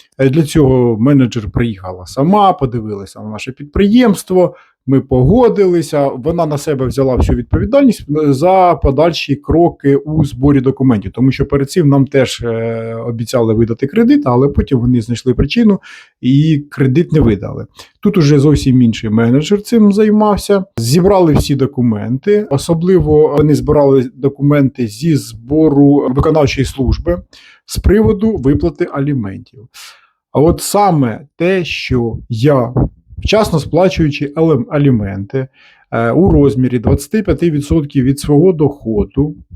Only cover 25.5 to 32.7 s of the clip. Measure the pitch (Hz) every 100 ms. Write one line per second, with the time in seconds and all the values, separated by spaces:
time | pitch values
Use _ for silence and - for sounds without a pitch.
25.5 | 151 156 139 143 143 131 135 147 156 143
26.5 | - 123 139 120 - 156 175 - - -
27.5 | _ - - - 202 214 196 220 190 127
28.5 | 147 175 147 175 143 143 135 101 98 -
29.5 | - 117 - - - _ _ _ 127 160
30.5 | 147 - 202 202 156 123 110 143 _ 175
31.5 | 190 165 - - 127 117 - - 113 139
32.5 | 135 120